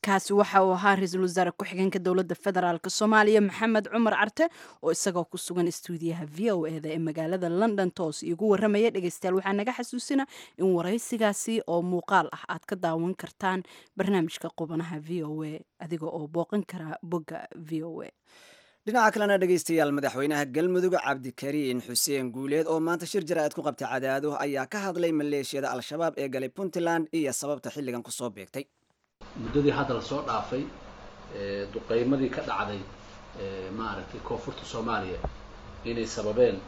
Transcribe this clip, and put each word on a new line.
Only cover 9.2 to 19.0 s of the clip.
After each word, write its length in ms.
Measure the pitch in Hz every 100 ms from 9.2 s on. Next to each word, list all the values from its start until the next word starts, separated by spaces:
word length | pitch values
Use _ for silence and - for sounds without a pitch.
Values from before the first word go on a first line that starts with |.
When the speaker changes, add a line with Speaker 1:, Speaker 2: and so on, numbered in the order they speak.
| 190 185
Speaker 1:
waxaa 160 | 196 202
naga 140 | 220
xasuusina 500 | 247 240 247 - 277 269 - - -
in 120 | 190
waraysigaasi 800 | 175 175 226 - 233 214 202 - 226 -
oo 160 | 170
muuqaal 460 | 180 180 - 190 156
ah 140 | - -
aad 140 | 175
ka 120 | - 190
daawan 380 | 175 160 170 185
kartaan 420 | - - 190 185 - - - -
barnaamijka 520 | 190 196 165 - 165
Qubanaha 460 | - 160 165 165 160
V 220 | 156 175 151
O 160 | 156
A, 160 | 156 156 - _
adiga 240 | 160 165 160
oo 200 | 165 151
booqan 340 | 170 165 208
kara 300 | 196 180 160 -
bogga 460 | 165 170 156 160 - -
V 260 | 156 160
O 200 | 165 160
A. 60 | - _ _ - - - _ _ -
Speaker 2:
Dhinaca 240 | 240